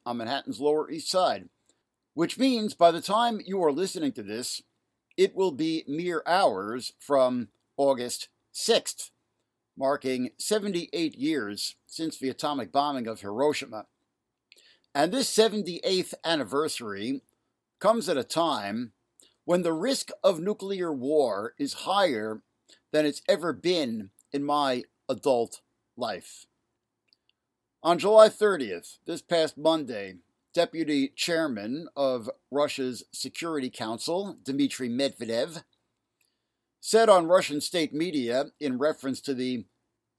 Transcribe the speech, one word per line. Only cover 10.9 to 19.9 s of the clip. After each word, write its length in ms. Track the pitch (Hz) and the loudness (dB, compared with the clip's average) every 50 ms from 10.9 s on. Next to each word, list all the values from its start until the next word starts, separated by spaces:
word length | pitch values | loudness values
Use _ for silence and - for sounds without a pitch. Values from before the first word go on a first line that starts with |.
| - 165 165 151 - | -4 -4 -4 -4 -4
years 640 | 110 131 156 160 139 107 101 104 101 - - - _ _ | -4 -2 -2 -2 -2 -4 -6 -6 -6 -6 -8 -8 _ _
since 320 | - - - 165 160 - - | -16 -10 -6 -6 -6 -6 -6
the 120 | 131 131 | -6 -6
atomic 420 | 139 - - 147 147 139 113 - | -6 -4 -4 -4 -4 -4 -6 -2
bombing 340 | - 139 143 147 143 131 117 | 0 0 0 0 -2 -4 -6
of 140 | 113 113 - | -8 -8 -10
Hiroshima. 680 | 101 101 104 117 139 151 139 - - 123 110 107 101 _ _ _ _ _ _ _ _ _ _ _ _ _ - _ _ - _ _ _ _ | -8 -6 -2 0 0 0 0 -2 -6 -10 -12 -14 -14 _ _ _ _ _ _ _ _ _ _ _ _ _ -20 _ _ -20 _ _ _ _
And 200 | - 139 151 175 | 0 2 2 2
this 160 | 196 269 254 - | 2 0 0 2
seventy-eighth 840 | - 208 220 226 214 214 185 175 170 170 - 190 190 185 170 - - - - | 4 4 4 4 4 -2 -4 -6 -6 -4 -2 0 0 0 -2 -4 -8 -6 -2
anniversary 1000 | 160 165 151 127 92 135 143 160 147 - - 120 107 101 98 104 123 139 143 _ _ _ _ _ _ _ _ _ _ _ - | -2 0 0 0 -2 0 -2 0 -2 -4 -6 -8 -8 -8 -6 -6 -6 -6 -8 _ _ _ _ _ _ _ _ _ _ _ 0
comes 300 | - 202 226 233 151 185 | 2 2 2 2 2 0
at 80 | 165 | 0
a 80 | 135 117 | 0 -2
time 680 | - - 156 170 160 139 110 101 101 107 117 123 110 _ _ _ _ _ _ - _ _ _ - | -2 0 0 0 0 0 -2 -4 -6 -6 -6 -8 -10 _ _ _ _ _ _ -20 _ _ _ -2
when 180 | - 175 180 | 0 0 2
the 100 | 170 160 | 2 0
risk 380 | 165 160 190 262 | -2 0 0 -2